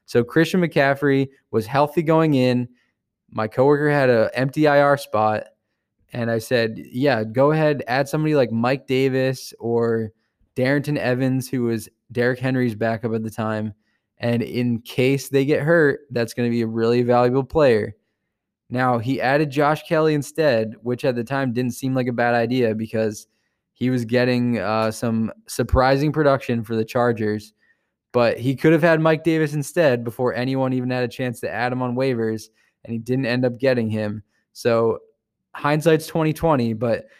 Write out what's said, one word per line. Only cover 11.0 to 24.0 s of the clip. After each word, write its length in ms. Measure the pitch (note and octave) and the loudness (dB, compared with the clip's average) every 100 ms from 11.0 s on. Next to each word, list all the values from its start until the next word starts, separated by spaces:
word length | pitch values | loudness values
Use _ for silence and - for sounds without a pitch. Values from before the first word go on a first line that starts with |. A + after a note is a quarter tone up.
| A2+ B2 C3 C3 B2 | -2 0 0 -2 -4
who 160 | C3 | -4
was 240 | A#2 A2+ - _ - | -2 -2 -6 _ -10
Derrick 260 | A#2 A#2+ B2 | -2 -2 0
Henry's 380 | C3 C3 B2 G#2+ | -2 0 -2 -2
backup 360 | A2+ A2+ A#2 | -4 -2 -4
at 120 | A2+ | -4
the 60 | A2 | -6
time. 440 | - A2 A2 A2 - _ _ _ _ | -6 -4 -4 -6 -10 _ _ _ _
And 240 | A#2+ A#2 | -2 -2
in 380 | G#2 A#2+ B2 A#2 | -2 -2 -2 -2
case 460 | - - B2+ C#3 - | -4 0 2 2 0
they 160 | C3+ | 0
get 180 | C#3 B2+ | 2 0
hurt, 400 | D3 E3+ D3 - - | 2 4 4 0 -4
that's 200 | A#2 A2+ | -4 -4
gonna 180 | - A#2+ | -2 -2
be 120 | A#2 | 0
a 40 | A2+ | -2
really 340 | A2+ A2+ B2 | 0 2 2
valuable 420 | A#2+ B2 B2 C3 | 4 4 4 2
player." 520 | C3+ D#3+ C#3 A2 G#2+ - _ _ _ _ _ _ - | 0 2 4 4 0 -10 _ _ _ _ _ _ -8
Now, 280 | B2 B2+ A#2+ | -2 0 0
he 220 | A#2 C3 | -2 -2
added 300 | A#2+ D3 D#3 | 0 0 0
Josh 320 | C3+ D3 D3+ | 0 0 0
Kelly 320 | - D#3+ D#3 | -2 0 2
instead, 600 | D3 - - D3+ A2+ A2 - | 0 -4 -2 2 2 -2 -6
which 220 | A#2 A#2+ | -8 -4
at 120 | C#3 A#2+ | -2 -2
the 80 | |
time 280 | A2+ C#3 C3 | -4 -4 -2
didn't 220 | A#2 B2+ | -2 -4
seem 200 | - C3 | -4 -4
like 120 | C3 B2+ | -2 -2
a 60 | |
bad 220 | A#2+ A#2+ | 0 2
idea 400 | A#2+ A#2 C3 A2+ | 2 0 0 0
because 520 | G#2+ A2 A2 A2 G#2 - _ _ _ _ | -2 -4 -2 -2 -4 -14 _ _ _ _
he 180 | - B2 | -6 -2
was 140 | B2+ | -2